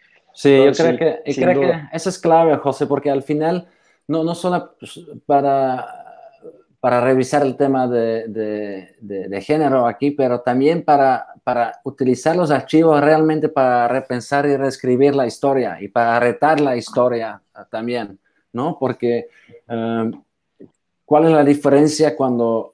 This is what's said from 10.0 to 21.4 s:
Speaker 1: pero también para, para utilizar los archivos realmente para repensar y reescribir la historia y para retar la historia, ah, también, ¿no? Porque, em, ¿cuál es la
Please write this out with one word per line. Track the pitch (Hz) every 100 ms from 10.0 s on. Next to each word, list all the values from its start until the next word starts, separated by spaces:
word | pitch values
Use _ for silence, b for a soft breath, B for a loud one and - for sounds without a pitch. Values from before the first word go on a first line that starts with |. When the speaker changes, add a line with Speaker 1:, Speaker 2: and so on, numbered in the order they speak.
| 143
Speaker 1:
pero | 143 131 120
también | - 123 143 170
para, | - 143 135 120 - -
para | - 120 117 -
utilizar | 139 131 127 127 160 175
los | 160
archivos | 139 - 156 165 147
realmente | 143 156 156 156 151
para | - 131 120 117
repensar | 131 - 123 113 143 143
y | 139
reescribir | 135 127 131 123 143
la | 139 120
historia | - 143 135 113 82
y | 101
para | 120 117 117
retar | 120 - 147 156
la | 143 123
historia, | - - 123 117 113 101 _
ah, | 107 -
también, | 110 117 120 104 101 _ _ _
¿no? | 117 147 160
Porque, | 127 120 120 117 - b b b -
em, | 117 113 113 113 - _ _ _ _ - _ _ _ -
¿cuál | 151 160
es |
la | 156